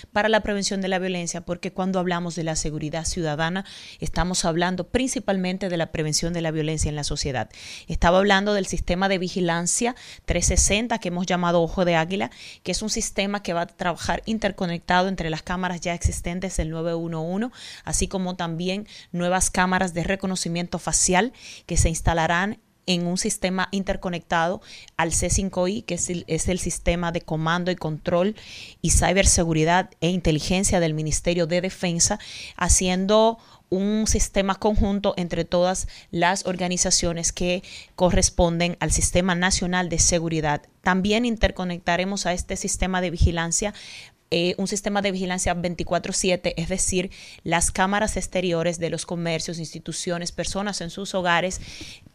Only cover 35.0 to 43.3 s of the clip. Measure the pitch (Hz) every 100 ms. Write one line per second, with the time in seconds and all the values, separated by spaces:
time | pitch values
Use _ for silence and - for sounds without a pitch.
35 | 202 - 175 170 170 175 180 185 - -
36 | - 170 170 190 - 185 180 180 185 -
37 | 175 165 165 - 180 180 - - - -
38 | 180 185 180 - 170 170 175 - 156 -
39 | - 175 185 170 185 - 180 180 180 165
40 | - 175 165 160 151 147 - _ 185 185
41 | 196 214 240 220 196 - 180 170 - 175
42 | 185 202 175 180 - 190 190 - 185 185
43 | 180 170 -